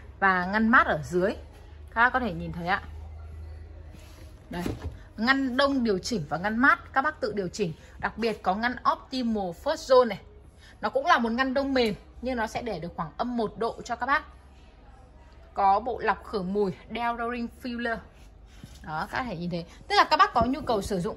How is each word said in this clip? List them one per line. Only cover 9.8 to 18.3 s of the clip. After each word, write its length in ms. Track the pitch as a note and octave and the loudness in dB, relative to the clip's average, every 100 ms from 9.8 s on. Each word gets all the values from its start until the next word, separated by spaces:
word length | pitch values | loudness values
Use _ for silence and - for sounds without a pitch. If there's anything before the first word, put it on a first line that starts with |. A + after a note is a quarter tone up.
| - B3+ | 6 8
Zone 120 | A#3+ | 8
này. 120 | F#3+ - - - - - - | 2 -10 -20 -20 -20 -20 -6
Nó 80 | G#3+ | -2
cũng 180 | C4+ C#4 | 0 4
là 120 | D#4 | 4
một 140 | A3+ | 4
ngăn 220 | A#3 C4 | 0 0
đông 200 | B3+ C#4 | 0 2
mềm 200 | C4 A#3 G3 - - | 2 2 0 -10 -10
nhưng 140 | A#3+ B3 | -6 -4
nó 100 | A3 | -4
sẽ 160 | A#3+ | -4
để 160 | A#3+ F#3 | -6 -6
được 140 | F3 - | -8 -8
khoảng 140 | D#3+ - | -8 -4
âm 200 | B3 A#3+ | -4 -2
một 180 | G#3+ - | -2 -2
độ 240 | A3+ - | -6 -4
cho 120 | - A#3 | -8 -6
các 100 | B3 | 0
bác. 160 | D4 - - - - - - - - - - - - - | 0 -2 -20 -20 -20 -20 -20 -20 -20 -20 -20 -20 -20 -14
Có 260 | - G3 G3+ | 2 4 4
bộ 180 | A#3+ - | 2 -2
lọc 260 | A3 G3+ | -2 -2
khử 180 | - G#3+ | -2 -4
mùi 300 | F3+ G3+ G3 - - | -2 0 0 -2 -8
Deodoring 540 | A3 A#3+ A#3 A#3 A#3+ A#3 - | -6 -4 -2 -4 -4 -8 -8
Filler. 340 | B3+ A#3 A#3+ A3 - - - | -10 -6 -4 -4 -8 -20 -20